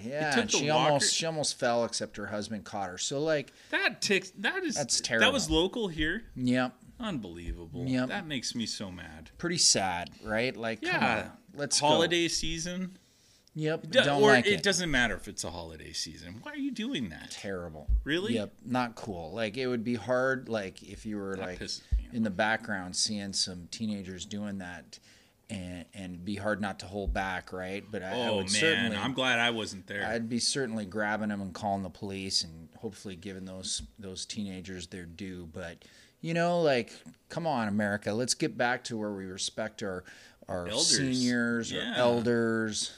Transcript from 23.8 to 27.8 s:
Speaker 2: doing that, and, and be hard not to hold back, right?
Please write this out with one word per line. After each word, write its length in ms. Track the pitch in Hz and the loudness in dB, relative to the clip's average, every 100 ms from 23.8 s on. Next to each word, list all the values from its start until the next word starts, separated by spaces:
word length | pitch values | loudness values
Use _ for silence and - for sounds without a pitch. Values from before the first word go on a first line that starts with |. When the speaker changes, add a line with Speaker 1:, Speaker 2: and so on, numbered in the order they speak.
| 110 104 92 92 87 | -2 -2 -6 -8 -8
Speaker 2:
doing 340 | 104 104 98 | -6 -4 -6
that, 400 | 90 87 - - - - _ _ _ | -8 -10 -14 -20 -20 -20 _ _ _
and, 340 | 104 87 90 82 | -8 -6 -8 -10
and 300 | 104 92 90 | -10 -8 -8
be 120 | 90 98 | -6 -4
hard 260 | 101 104 | -2 0
not 180 | 101 95 | -2 -4
to 60 | 92 | -8
hold 280 | 101 98 | -4 0
back, 380 | 101 95 92 - | 0 0 -2 -6
right? 320 | 92 92 98 | -8 -6 -6